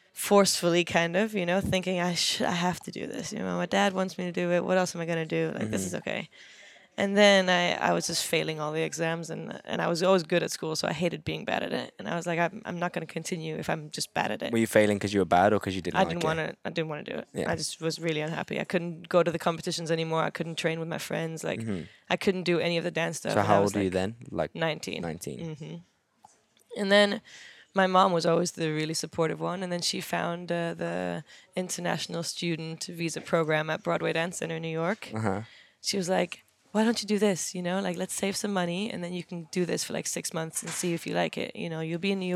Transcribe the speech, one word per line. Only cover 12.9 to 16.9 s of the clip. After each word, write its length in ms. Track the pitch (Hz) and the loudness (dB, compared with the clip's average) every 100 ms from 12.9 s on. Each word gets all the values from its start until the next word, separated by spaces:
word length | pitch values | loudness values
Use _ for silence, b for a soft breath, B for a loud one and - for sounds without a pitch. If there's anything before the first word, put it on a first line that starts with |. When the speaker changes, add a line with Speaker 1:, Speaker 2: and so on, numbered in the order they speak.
Speaker 1:
gonna 140 | 175 160 | -4 -6
continue 480 | 165 160 175 160 156 | -8 -6 -6 -4 -6
if 100 | 160 | -2
I'm 200 | 160 151 | -4 -4
just 240 | - - | -8 -4
bad 160 | - - | -2 -2
at 120 | 107 | -2
it." 80 | - | -2
Speaker 2:
Were 80 | 117 | 0
you 80 | 113 | 6
failing 320 | 107 107 101 | 8 8 4
'cause 120 | 101 | 2
you 80 | 101 | 2
were 40 | 87 87 | 6 8
bad 140 | 101 | 8
or 60 | 101 | 6
'cause 140 | 98 95 | 0 -2
you 60 | |
didn't 160 | 87 123 | -2 2
Speaker 1:
I 40 | 190 | 2
Speaker 2:
like 40 | |
Speaker 1:
didn't 140 | 170 | 0
Speaker 2:
it? 40 | 156 | 0
Speaker 1:
wanna, 280 | 160 156 - - | -2 -4 -6 -6
I 40 | |
didn't 200 | 170 | -4
wanna 140 | 160 | -4